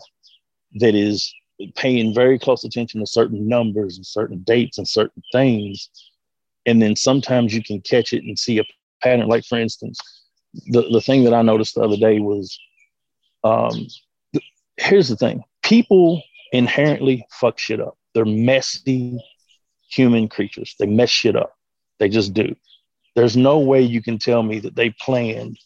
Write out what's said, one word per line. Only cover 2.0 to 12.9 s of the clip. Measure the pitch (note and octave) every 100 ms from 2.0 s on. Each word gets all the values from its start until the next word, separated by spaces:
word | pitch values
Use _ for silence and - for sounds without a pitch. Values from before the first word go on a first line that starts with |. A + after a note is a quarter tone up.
| A2
very | G#2+ B2+ C3
close | - B2
attention | A2+ B2 A#2 G#2+
to | G#2
certain | A2+ G#2+ G#2+ G#2+
numbers | A#2+ A2 G#2 G2 F2+
and | F#2
certain | G#2 A2 F#2
dates | F#2 A#2 A#2 -
and | F#2
certain | A2 G#2+ - -
things." | B2 C3+ A2 G2+ G2+ - _ _ _ _ _ _ _ -
And | A#2
then | G#2+ G#2+
sometimes | C3+ C3+ - B2+ A#2
you | A2
can | G#2 G2+
catch | - B2+ A2
it | -
and | A#2+ A2
see | - G#2+
a | G#2+ _ _ -
pattern. | B2+ B2 A2
Like, | A#2 -
for | A#2+
instance, | A2+ - A2+ A#2+ - _ _ _ _ - -
the, | A#2+ D#2+
the | A2+
thing | A#2+ C3+ A#2+
that |
I | A#2
noticed | A2+ A2 A2 -
the |
other | A2 G#2
day | A2 G#2+
was, | G#2 G2+ F#2 - _ _ _